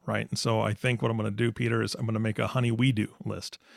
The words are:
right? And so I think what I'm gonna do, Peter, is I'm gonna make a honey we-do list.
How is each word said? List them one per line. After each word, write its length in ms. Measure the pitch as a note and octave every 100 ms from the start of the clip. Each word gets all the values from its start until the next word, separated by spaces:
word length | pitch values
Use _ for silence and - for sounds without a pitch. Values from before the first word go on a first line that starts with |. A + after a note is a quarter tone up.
| -
right? 220 | G#2+ A2
And 80 | -
so 220 | A#2+ A2
I 120 | G#2+
think 300 | G#2+ B2+ A#2+
what 80 | A#2
I'm 60 | A2+
gonna 160 | G#2+
do, 180 | G#2 A#2
Peter, 320 | - A#2+ A2+
is 140 | A2 -
I'm 100 | A#2
gonna 140 | A2
make 180 | A2 G#2+
a 80 | A2
honey 240 | B2+ A#2+
we-do 380 | A2+ C3 A2 G#2 -
list. 340 | G#2+ F#2+ - - -